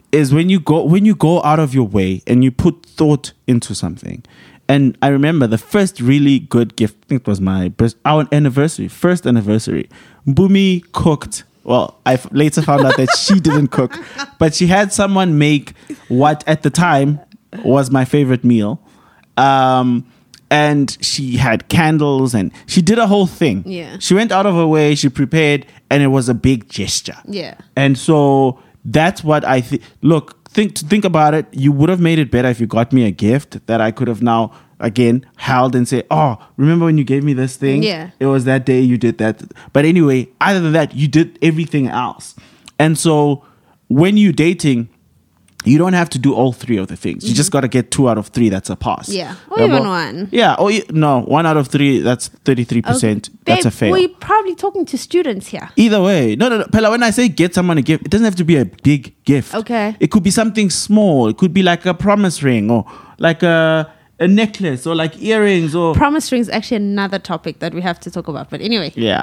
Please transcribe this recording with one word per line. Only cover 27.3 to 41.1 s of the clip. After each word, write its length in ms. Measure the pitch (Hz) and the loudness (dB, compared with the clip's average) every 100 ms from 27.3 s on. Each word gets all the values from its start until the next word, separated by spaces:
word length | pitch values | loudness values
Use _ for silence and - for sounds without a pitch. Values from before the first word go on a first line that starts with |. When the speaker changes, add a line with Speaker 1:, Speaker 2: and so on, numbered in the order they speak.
| 202 147 - - - | -14 -14 -18 -8 0
Speaker 1:
And 220 | 139 131 | 0 0
so 640 | - 156 143 139 131 123 _ _ 113 | 2 2 4 2 0 -2 _ _ -2
that's 380 | 113 170 - | 0 0 -2
what 200 | 156 151 147 | -2 0 0
I 160 | 131 | -2
thi-, 200 | 117 143 - _ | -2 -6 -8 _
look, 460 | 139 160 - - _ | 0 0 -2 -18 _
think, 280 | - 208 - | -2 -2 -4
think 280 | 151 208 202 | -2 0 2
about 280 | 156 151 | 2 2
it. 140 | 156 - | 0 -4
You 200 | - 139 | -2 0
would 180 | 139 160 | 2 2
have 100 | 185 | 2
made 180 | 170 160 | 2 2
it 100 | 131 | 0
better 200 | 120 127 | 0 0
if 100 | 113 | -2
you 80 | 110 | -2
got 260 | 110 120 | -2 0
me 120 | 131 113 | 2 0
a 60 | |
gift 540 | 87 104 135 - 110 - | 0 0 0 -4 -12 -4
that 160 | 113 | -2
I 80 | 110 | -2
could 180 | 107 123 | -2 -6
have 140 | 107 | -2
now, 300 | 120 113 110 - _ - | 0 0 -2 -8 _ -8
again, 460 | 113 107 120 123 - - | -4 0 2 0 -4 -10
held 380 | - 127 127 123 | -2 0 0 0
and 120 | 123 | -2
say, 160 | 127 - | -4 -2
"Oh, 260 | 156 147 110 - - | 0 0 -2 -10 -2
remember 280 | 147 170 165 | 0 2 2
when 140 | 156 | 0
you 40 | |
gave 200 | 127 139 | 0 -2
me 100 | 147 | -2
this 220 | 127 131 - | -2 -4 -4
thing? 260 | 139 139 | -2 0
Speaker 2:
Yeah. 300 | 214 165 175 - | -2 -4 -10 -4
Speaker 1:
It 80 | 135 | 0
was 180 | 135 127 | 0 0
that 180 | 131 123 | 0 2
day 160 | 127 | 2
you 160 | 131 113 | 2 2
did 180 | 117 113 | 0 -2
that." 220 | 110 107 - - - | -4 -4 -12 -20 -4
But 140 | 139 156 | 0 2
anyway, 420 | 180 147 131 - - | 4 2 0 -4 -2
other 200 | 165 196 | 0 0
than 140 | 160 | 0
that, 200 | 160 147 127 | 0 -2 -2
you 120 | |
did 320 | 147 | 0